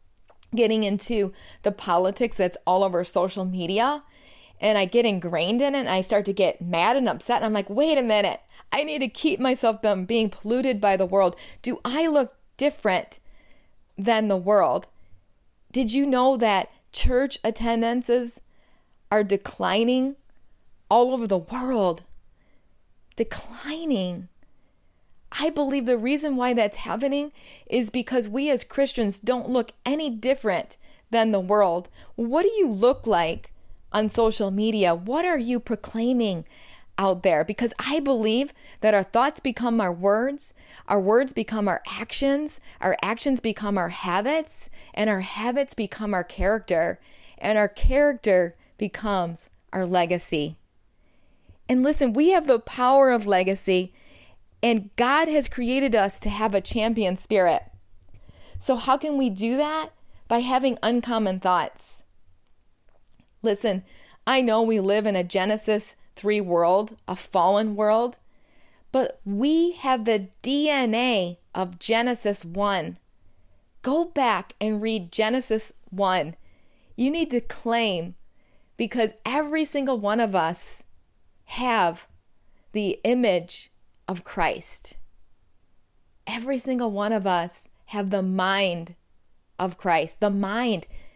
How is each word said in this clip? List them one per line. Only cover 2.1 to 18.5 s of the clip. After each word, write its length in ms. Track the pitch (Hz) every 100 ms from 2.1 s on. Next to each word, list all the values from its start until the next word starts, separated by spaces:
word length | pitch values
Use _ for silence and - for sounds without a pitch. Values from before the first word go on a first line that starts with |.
| 196 240 -
that's 200 | 180 - -
all 180 | 185
over 200 | 196 180
social 420 | 180 190 185 202 185
media, 580 | 185 170 196 247 294 - - - - - -
and 200 | 208 208
I 60 | 185
get 200 | 233 233
ingrained 560 | 190 170 165 175 233
in 140 | 285 277
it, 60 |
and 80 | 247
I 120 | 185
start 240 | 185 208 202
to 80 |
get 280 | 196 180 -
mad 340 | 175 170 185 262
and 120 | 240
upset, 300 | 131 - 240
and 80 | 226
I'm 80 |
like, 160 | 214 196
"Wait 300 | 208 311 294
a 40 |
minute, 380 | 240 214 196 - - - -
I 120 | -
need 160 | 302 -
to 80 | 254
keep 320 | - 311 -
myself 420 | 262 254 233 214
from 240 | 220 190 180
being 240 | 226 220
polluted 520 | - 208 247 262 214
by 160 | 202 190
the 80 | 185
world." 300 | 190 185 175 - -
Do 200 | - 247 -
I 220 | 269 330
look 280 | 294 247 - _ -
different 600 | 285 285 214 180 - - - - - - _ - _ -
than 300 | 196 220 214
the 100 | 190
world? 500 | 180 208 160 131 - - - - _ _ _ _ _
Did 220 | 254 233
you 120 | 247 277
know 280 | 254 254 262
that 320 | 220 196 - - _
church 460 | - - 254 269 -
attendances 1000 | 220 220 233 233 233 247 247 240 240 - -